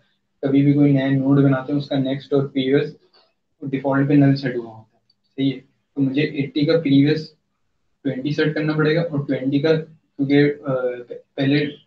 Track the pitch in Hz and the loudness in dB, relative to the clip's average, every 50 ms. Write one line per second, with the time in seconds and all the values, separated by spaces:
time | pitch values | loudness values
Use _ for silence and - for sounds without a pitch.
0 | _ _ _ _ _ _ _ - - 135 135 139 143 143 143 147 143 143 139 135 | _ _ _ _ _ _ _ -6 -4 0 2 4 4 4 4 4 4 4 4 2
1 | 131 139 139 131 131 139 143 143 139 139 131 131 - 147 143 139 - - 147 135 | 2 0 0 0 2 2 4 4 4 4 2 0 -2 -4 -4 -4 -4 -4 -4 -4
2 | 131 131 135 139 - - 143 139 135 139 - 135 127 131 139 147 156 156 - - | -2 -2 -4 -6 -6 -2 -2 -2 -2 -2 -4 -4 -2 0 0 0 0 -2 -10 -16
3 | _ _ _ _ _ _ _ _ _ _ _ - 151 135 135 135 - 139 135 139 | _ _ _ _ _ _ _ _ _ _ _ -14 -10 -8 -6 -4 -4 -2 0 0
4 | 139 139 147 143 139 139 135 135 139 123 113 117 117 113 110 113 - _ _ _ | 0 4 4 4 6 4 4 2 -2 -6 -8 -8 -12 -14 -18 -20 -20 _ _ _
5 | _ _ _ _ _ _ - 135 135 135 - - - _ _ _ _ _ - 143 | _ _ _ _ _ _ -8 -4 -4 -2 -4 -4 -14 _ _ _ _ _ -4 -2
6 | 135 131 127 147 151 - - 139 131 - - 151 147 160 165 165 160 139 139 139 | -2 -2 0 -2 -4 -4 -4 -6 -6 -4 -2 -2 0 2 2 0 2 2 4 4
7 | 139 151 156 156 - - _ _ _ _ _ _ _ _ _ _ _ _ _ _ | 4 4 2 -2 -4 -12 _ _ _ _ _ _ _ _ _ _ _ _ _ _
8 | - 139 127 127 135 147 147 156 156 151 - 156 151 151 151 151 151 156 156 170 | -8 -8 -6 -6 -6 -4 -2 0 0 0 0 -2 -2 -2 0 0 0 2 2 0
9 | - - 143 139 - - 135 - - 139 143 139 147 160 160 156 - - - _ | -2 -2 -4 -6 -4 -2 -4 -4 -2 -2 -2 0 0 2 0 0 -2 -8 -18 _
10 | _ _ _ - 139 135 143 143 147 143 - - - 139 131 127 127 123 123 120 | _ _ _ -6 -2 2 4 4 4 2 0 -4 -6 -6 -4 -2 -2 -4 -6 -6
11 | 120 - 120 - - _ - 143 139 139 143 151 151 147 - - _ | -12 -16 -18 -18 -18 _ -8 -4 0 0 0 0 0 -4 -8 -12 _